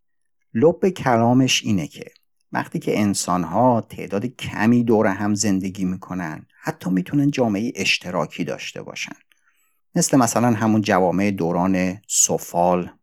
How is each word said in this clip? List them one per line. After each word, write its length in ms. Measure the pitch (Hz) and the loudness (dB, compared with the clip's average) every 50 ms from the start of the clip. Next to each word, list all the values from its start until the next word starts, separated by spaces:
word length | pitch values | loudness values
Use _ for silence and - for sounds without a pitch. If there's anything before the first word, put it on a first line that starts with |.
| _ _ _ _ _ _ _ _ _ _ - | _ _ _ _ _ _ _ _ _ _ 0
لب 360 | 113 135 165 170 - 101 95 | 4 4 4 4 4 0 -2
کلامش 720 | 90 - - 131 120 113 117 120 123 131 131 123 - - - | 0 0 0 2 4 4 4 6 6 4 4 4 2 0 0
اینه 240 | - 104 90 76 | 0 0 0 -2
که 180 | - - - - - _ _ _ _ _ _ _ _ | -6 -10 -16 -18 -18 _ _ _ _ _ _ _ _
وقتی 280 | - - - - - 160 | -6 -6 -6 -6 -8 -6
که 200 | - - - - | -4 -2 0 0
انسان‌ها 800 | 107 101 95 - - 90 90 90 85 82 87 107 123 127 120 110 - - | 0 0 0 -2 -2 -2 -2 -2 -2 -2 0 2 4 4 4 2 -2 -6
تعداد 360 | - - 85 85 95 101 110 | -12 -12 -8 -6 -4 -4 -4
کمی 580 | 120 - - - - - 92 104 117 120 120 117 | -6 -8 -8 -10 -8 -4 0 2 4 4 4 4
دور 240 | 117 113 104 110 | 4 4 4 4
هم 280 | 101 95 101 104 104 104 | 2 0 -2 -2 -2 -2
زندگی 500 | 98 110 104 95 92 92 95 90 95 92 | 0 0 0 0 -2 -2 -4 -6 -4 -4
می‌کنن، 600 | 92 92 92 - - 92 92 87 78 78 - - _ _ _ | -4 -4 -6 -8 -10 -8 -8 -8 -8 -10 -12 -16 _ _ _
حتی 280 | - 156 160 - - 180 | -8 -8 -8 -6 -6 -2
می‌تونن 420 | 185 - 180 - - 143 143 143 | -2 -2 -2 0 0 2 2 2
جامعه 400 | 135 131 123 113 101 98 113 123 - | 2 2 0 0 0 -2 -4 -4 -6
اشتراکی 680 | - - - - - - 92 90 87 - - - - 87 | -4 -2 -2 -2 -2 -4 -4 -4 -4 -4 -4 -4 -6 -6
داشته 400 | - - - - - - 52 - | -6 -6 -8 -10 -12 -12 -12 -14
باشن. 320 | - - - - - - - _ _ _ _ _ _ _ _ _ _ _ _ _ _ _ | -12 -12 -12 -12 -12 -14 -18 _ _ _ _ _ _ _ _ _ _ _ _ _ _ _
مثل 220 | 175 175 - 156 | -2 2 4 4
مثلاً 340 | 135 120 113 - 110 120 120 | 4 4 4 2 2 2 2
همون 300 | 113 101 113 110 107 110 | 2 2 2 2 2 2
جوامع 500 | 98 107 101 90 92 87 82 92 101 104 | 2 2 2 4 4 2 2 0 0 -2
دوران 720 | 98 92 82 82 87 87 90 95 95 92 92 92 87 - - | -2 -2 -2 -2 0 0 0 0 0 0 0 -2 -4 -8 -8
سفال، 840 | - - - - - 85 80 - - - 85 87 90 90 90 87 87 - _ | -4 -2 0 0 0 -2 -4 -4 -4 -2 2 2 2 2 0 -2 -6 -12 _